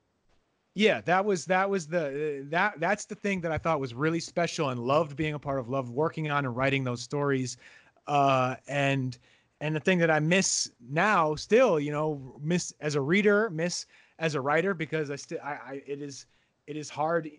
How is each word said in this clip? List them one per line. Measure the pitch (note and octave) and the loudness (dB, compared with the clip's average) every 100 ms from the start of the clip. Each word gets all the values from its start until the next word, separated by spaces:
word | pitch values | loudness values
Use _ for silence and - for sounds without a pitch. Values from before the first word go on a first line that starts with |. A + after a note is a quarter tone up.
| _ _ _ _ _ _ _ | _ _ _ _ _ _ _
yeah, | F#3 G#3 B2+ | 2 2 2
that | G#2 F#3 | 2 2
was, | G#3 F3+ D#3 | 2 -2 0
that | F#3 G3 | 0 2
was | G3 D3+ | -2 -2
the, | E3+ C#3+ C#3 D3+ C#3 C#3+ | -2 -2 -2 -4 -4 -4
that, | E3 G#3 G3 | 0 0 0
that's | E3 G#3 - | -2 -2 -6
the | |
thing | G#3+ G3+ F#3+ | -8 -4 -4
that | E3 | -2
I | D3+ | -2
thought | E3+ D#3 | 0 -2
was | C3+ | -2
really | A#2 D#3 E3+ | -2 -2 -2
special | - - E3 - C#3+ | -4 -2 -2 -2 -2
and | B2 | -2
loved | A#2+ D3 D#3 C#3 | 2 2 0 -2
being | D#3 | -4
a | D3+ | -4
part | D3 C#3 | -4 -4
of, | A#2 | -4
loved | C3+ B2+ | -4 -4
working | A#2+ D#3 D#3+ D3+ | -2 -2 -2 -2
on | C#3+ | -2
and | C3+ | -2
writing | A#2 C3+ C3+ | 0 0 0
those | B2+ A#2+ | -2 -4
stories. | A#2+ D3 C#3+ C3+ B2 - - - _ _ - | -6 -2 0 0 -2 -8 -18 -20 _ _ -2
Uh, | C#3+ C#3 C3 B2+ B2+ - | 4 4 4 2 -2 -6
and, | C#3+ C#3 C3+ B2+ - _ _ _ _ | 0 0 0 -2 -6 _ _ _ _
and | D3+ | -4
the | D#3 | -2
thing | F#3+ F3+ | 2 4
that | E3 | 4
I | D#3 | 4
miss | D#3 F#3+ F#3 - - - A#2+ | 4 2 2 -2 -4 -10 -6
now | D3+ G#3 G3 D#3 | 0 2 4 2
still, | D3+ - A3 B3+ D#3+ | -2 2 4 6 4
you | D3 | 0
know, | D3 D#3 C#3+ C3 - | -2 -2 -4 -10 -8
miss | D3+ F3+ - - | -2 -2 -2 -6
as | D3+ | -2
a | C#3+ | 0
reader, | C#3 G3 G#3 G3+ A3 | 2 4 4 4 2
miss | D#3+ F3 - - _ _ - | -2 -4 -4 -10 _ _ -4
as | E3 | -2
a | C#3+ | 0
writer, | C3+ D#3 F#3 | 2 2 2
because | E3+ D#3 D#3 C#3+ | -2 -4 -4 -4
I | C#3 | -8
still, | - D#3+ | -8 -10
I, | C#3+ | -8
I, | C#3+ A#2+ C#3 C#3 | -10 -10 -12 -10
it | C#3+ | -8
is, | C#3+ C3 - _ _ _ - | -10 -12 -20 _ _ _ -14
it | D3+ | -12
is | C#3+ | -2
hard, | D3 D#3 E3+ D#3 | 2 4 4 0